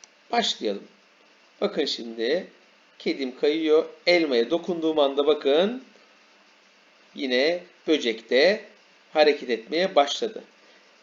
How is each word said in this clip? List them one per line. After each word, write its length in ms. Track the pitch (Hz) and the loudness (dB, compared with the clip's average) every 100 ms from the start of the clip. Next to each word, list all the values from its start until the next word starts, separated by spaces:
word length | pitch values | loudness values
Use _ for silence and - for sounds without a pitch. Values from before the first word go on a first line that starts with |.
| - _ _ | -20 _ _
Başlayalım. 520 | 233 - - 110 98 - _ _ _ _ _ _ _ | -2 -2 -4 -6 -6 -12 _ _ _ _ _ _ _
Bakın 240 | 202 170 | -4 -2
şimdi 640 | 131 - 117 113 113 175 190 _ _ _ _ - | -4 -6 -10 -6 -2 -2 -6 _ _ _ _ -8
kedim 400 | 185 143 127 123 | -6 -4 -6 -2
kayıyor. 440 | 147 160 156 156 160 - - | -2 0 2 2 0 -4 0
Elmaya 440 | 175 156 120 117 | 2 2 0 0
dokunduğum 480 | 165 185 170 160 151 | -2 -2 -4 -2 2
anda 280 | 139 139 147 | 2 2 2
bakın 580 | 147 139 151 202 254 - _ _ _ _ _ _ _ _ _ _ _ _ | 2 2 2 0 -4 -14 _ _ _ _ _ _ _ _ _ _ _ _
yine 480 | 147 135 123 151 175 - _ 170 | -10 -2 0 0 -2 -8 _ -2
böcek 440 | 151 120 110 - | 0 0 -6 0
de 340 | 131 170 214 - _ _ _ _ | 2 4 2 -6 _ _ _ _
hareket 380 | 156 147 143 127 | 2 4 2 -4
etmeye 440 | 110 - 160 185 | -6 -4 -4 0
başladı. 500 | 147 143 - 110 - - _ _ _ _ _ | 2 2 -2 -6 -8 -18 _ _ _ _ _